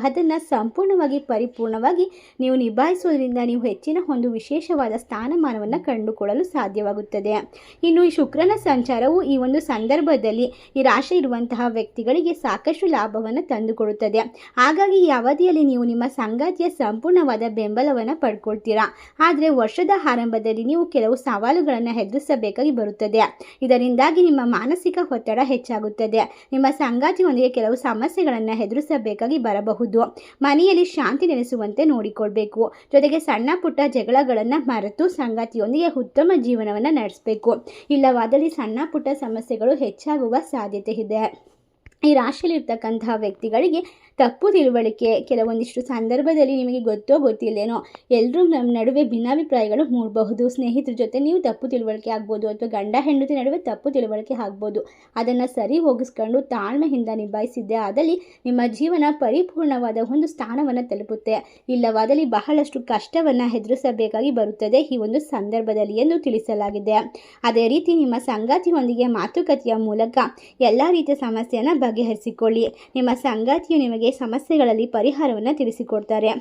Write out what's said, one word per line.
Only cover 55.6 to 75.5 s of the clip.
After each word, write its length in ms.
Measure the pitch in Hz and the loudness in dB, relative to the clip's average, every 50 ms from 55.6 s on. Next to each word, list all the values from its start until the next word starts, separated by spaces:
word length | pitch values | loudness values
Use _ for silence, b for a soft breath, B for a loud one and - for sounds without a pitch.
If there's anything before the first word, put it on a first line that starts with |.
| 214 208 277 339 | -2 0 0 2
ಹೋಗಿಸ್ಕೊಂಡು 640 | 330 302 247 226 254 247 - - 220 220 233 269 | 2 2 2 0 -2 -8 -6 -6 -4 0 0 -2
ತಾಳ್ಮೆಯಿಂದ 680 | 277 277 247 226 196 202 247 285 311 311 269 247 233 220 220 | -2 -2 -6 -6 -4 -4 -2 0 0 0 0 -2 -2 -4 -4
ನಿಭಾಯಿಸಿದ್ದೇ 580 | 220 214 208 202 214 214 240 - 247 214 196 220 | -6 -6 -6 -6 -6 -6 -6 -6 -8 -6 -4 -4
ಆದಲ್ಲಿ 680 | 226 214 196 208 254 320 320 339 359 - - - _ - | -4 -2 -2 0 0 2 2 0 -2 -4 -10 -20 _ -4
ನಿಮ್ಮ 160 | 247 247 247 240 240 | -2 0 0 0 0
ಜೀವನ 360 | 220 - 294 330 359 330 294 294 | 0 0 0 0 2 2 2 2
ಪರಿಪೂರ್ಣವಾದ 880 | 302 294 277 220 233 320 359 359 - 311 330 294 277 247 240 233 220 226 226 226 | 2 0 0 0 2 0 0 -2 -2 -2 -2 0 0 0 -2 -2 -2 -2 -2 0
ಒಂದು 160 | 262 302 302 311 | 0 0 0 0
ಸ್ಥಾನವನ್ನ 520 | - - 247 220 233 269 302 277 247 247 | -2 -8 -8 -6 -4 -2 -2 -2 -2 -2
ತಲುಪುತ್ತೆ. 840 | 247 247 - 202 208 - 220 220 - 226 220 - - - _ _ _ - | -4 -4 -6 -8 -6 -8 -8 -6 -4 -2 -4 -4 -4 -8 _ _ _ -4
ಇಲ್ಲವಾದಲ್ಲಿ 560 | 254 247 240 226 220 220 220 226 277 302 320 | -2 0 0 0 2 2 2 2 2 2 2
ಬಹಳಷ್ಟು 560 | 247 226 208 - - 302 302 285 285 - 269 | 2 0 -2 0 2 2 0 0 0 -4 -10
ಕಷ್ಟವನ್ನ 600 | 240 - 233 214 - - - 330 330 311 254 247 240 247 226 | -6 -2 -4 -4 -4 -2 -2 0 2 2 2 2 0 0 -2
ಎದುರಿಸಬೇಕಾಗಿ 760 | 240 214 214 254 254 - 269 240 214 226 214 214 220 240 285 | -4 -2 -2 -2 0 0 -2 0 0 -2 -2 0 0 0 0
ಬರುತ್ತದೆ 460 | 254 233 214 208 208 - 220 208 220 269 | 2 0 0 -2 -2 -4 -2 2 2 2
ಈ 200 | 311 302 262 240 | 2 2 -2 -4
ಒಂದು 220 | 214 214 226 302 | -2 -2 -2 -2
ಸಂದರ್ಭದಲ್ಲಿ 720 | 302 - - 220 196 208 214 226 220 220 214 214 208 208 208 | -2 -4 -6 -6 -6 -4 -4 -4 -2 -2 0 -2 -2 -2 0
ಎಂದು 260 | 220 254 311 339 339 | 0 2 2 2 0
ತಿಳಿಸಲಾಗಿದೆ. 720 | 339 277 226 220 220 - 220 208 208 202 208 208 202 214 214 214 220 226 B B B B B B B | 0 0 -2 -2 -2 -2 -4 -4 -4 -4 -4 -4 -2 0 0 0 0 -2 B B B B B B B
ಅದೇ 240 | 240 226 226 233 226 | 0 2 2 2 4
ರೀತಿ 260 | 262 320 359 - 339 | 2 0 2 2 2
ನಿಮ್ಮ 220 | 330 294 254 233 240 | 2 2 2 0 -2
ಸಂಗಾತಿಯೊಂದಿಗೆ 920 | 240 - 233 214 220 233 277 359 370 349 339 302 254 240 240 233 247 247 | -2 -4 -4 -4 0 0 0 0 2 2 0 2 0 0 0 0 0 0
ಮಾತುಕತೆಯ 680 | 233 208 175 214 - 339 359 349 294 233 233 233 226 | 0 -2 -2 -4 -2 -2 0 0 0 0 0 -2 -2
ಮೂಲಕ 420 | 220 220 214 208 220 226 233 240 - 240 - - B B B B B | 0 0 -2 0 0 -2 0 2 0 0 0 -4 B B B B B
ಎಲ್ಲ 200 | 262 233 214 247 285 339 | 2 4 4 4 4 4
ರೀತಿಯ 240 | 359 339 294 285 285 | 2 2 2 0 -2
ಸಮಸ್ಯೆಯನ್ನ 640 | 285 269 233 220 220 240 233 - 233 226 294 349 285 | -2 -2 -4 -4 -4 -4 -4 -4 -2 0 0 0 2
ಬಗೆಹರಿಸಿಕೊಳ್ಳಿ. 880 | 262 233 220 220 240 226 220 214 - 233 220 - 226 220 226 226 226 220 | 0 0 0 0 -2 -2 -2 -4 -6 -10 -6 -2 0 0 2 2 0 -2
ನಿಮ್ಮ 420 | - - - - - 254 247 247 247 | -4 -8 -18 -10 -4 -2 0 0 0
ಸಂಗಾತಿಯು 640 | 247 - 277 226 220 220 240 285 339 339 - 330 302 | 0 0 -2 -2 0 0 0 0 0 0 0 2 2
ನಿಮಗೆ 320 | 269 240 233 226 226 240 | 2 0 0 0 0 0
ಸಮಸ್ಯೆಗಳಲ್ಲಿ 760 | 269 - 262 226 220 277 - - 330 302 269 240 220 220 233 | 0 0 -4 -4 -4 -4 -2 0 2 4 4 4 2 0 0
ಪರಿಹಾರವನ್ನ 640 | 240 - 226 - 269 277 277 320 269 233 214 214 247 | -2 -2 0 0 0 0 0 0 -2 0 -2 -2 -2